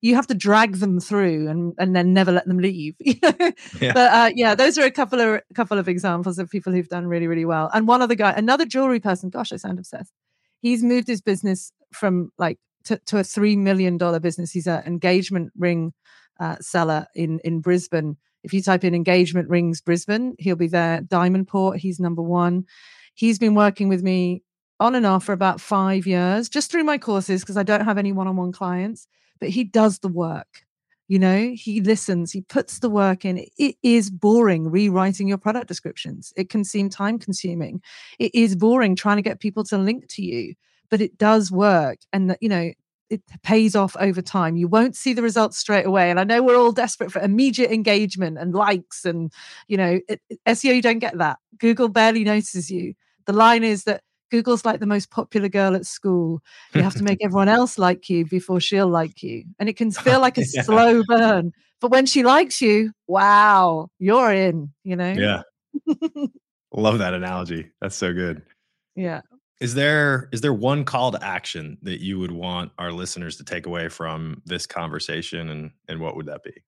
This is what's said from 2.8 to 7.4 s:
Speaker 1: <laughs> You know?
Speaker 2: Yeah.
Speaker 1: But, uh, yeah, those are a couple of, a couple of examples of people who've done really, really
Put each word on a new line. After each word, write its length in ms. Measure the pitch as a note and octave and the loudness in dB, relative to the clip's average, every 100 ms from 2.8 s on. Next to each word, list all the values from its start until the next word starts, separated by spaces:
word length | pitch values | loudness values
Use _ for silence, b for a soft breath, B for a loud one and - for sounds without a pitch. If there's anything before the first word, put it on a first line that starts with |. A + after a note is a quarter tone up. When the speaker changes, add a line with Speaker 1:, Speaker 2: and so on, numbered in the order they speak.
| D3+ E3 | -10 -6
Speaker 1:
<laughs> 80 | C#4 | -2
You 100 | A#3+ | 2
know? 280 | E4+ - F4 - B - | 2 2 -2 -2 B -6
Speaker 2:
Yeah. 140 | B3+ | 0
Speaker 1:
But, 180 | B3 B3 | 4 6
uh, 180 | A#3 A#3 A#3+ | 6 4 4
yeah, 180 | A3+ | 2
those 240 | G#3 C4+ D4+ | 4 2 4
are 60 | |
a 80 | C4+ | 0
couple 300 | C4 B3+ B3+ | 0 -2 0
of, 140 | A3+ G#3+ - | 0 0 -4
a 40 | |
couple 240 | - A3 G3+ | -6 -2 -2
of 100 | F3+ | -2
examples 500 | F3+ F#3+ E3+ F3 F3 | -2 -2 -2 -4 -6
of 100 | F3 | -6
people 240 | G3+ F#3 | -6 -2
who've 160 | F3+ E3+ | -4 -2
done 180 | F3 F3 | -6 -4
really, 180 | E3+ E3 | -4 -2
really 200 | E3 | -2